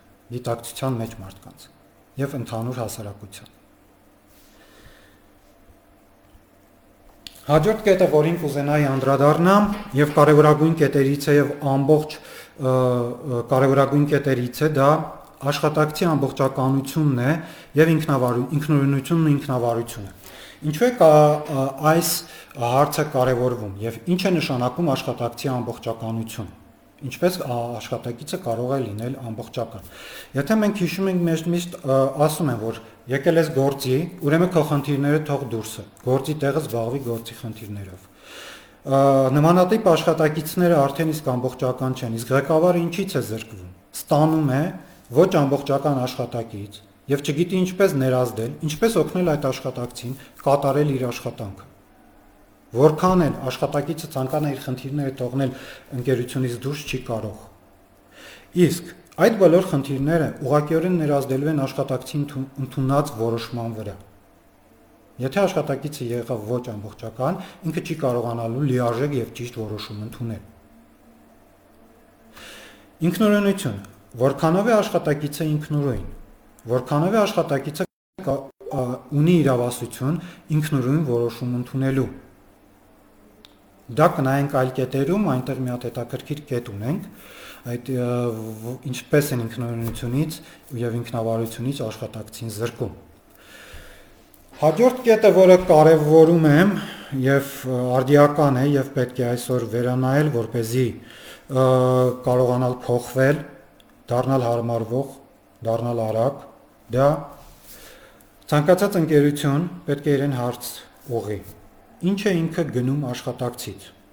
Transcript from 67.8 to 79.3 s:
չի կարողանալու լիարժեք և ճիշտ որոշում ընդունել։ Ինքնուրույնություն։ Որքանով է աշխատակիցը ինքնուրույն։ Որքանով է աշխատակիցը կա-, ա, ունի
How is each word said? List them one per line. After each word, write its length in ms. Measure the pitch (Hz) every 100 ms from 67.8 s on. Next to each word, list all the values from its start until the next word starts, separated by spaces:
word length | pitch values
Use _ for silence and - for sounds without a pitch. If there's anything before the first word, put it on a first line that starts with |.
չի 140 | 151 156
կարողանալու 680 | 139 120 117 117 113 123
լիարժեք 480 | 147 123 120 117 147
և 200 | 139 110
ճիշտ 260 | - 120 113
որոշում 420 | 107 104 - 104
ընդունել։ 400 | 113 - 117 113 - - _ - _ _ _ _ 226 226 _ _ _ _ - _ _ _ - - - - - - - -
Ինքնուրույնություն։ 800 | 165 175 214 208 196 196 139 101 - - -
Որքանով 560 | 117 131 135 160 180 214
է 40 |
աշխատակիցը 720 | 220 196 170 151 147 147 - 160
ինքնուրույն։ 640 | 151 151 151 143 110 - - - - _ _
Որքանով 500 | 110 123 120 147 175
է 40 | 220
աշխատակիցը 640 | 196 180 160 139 151 151 185 _ _ -
կա-, 160 | 190 139 - -
ա, 180 | - 143 123 123 -
ունի 300 | 139 156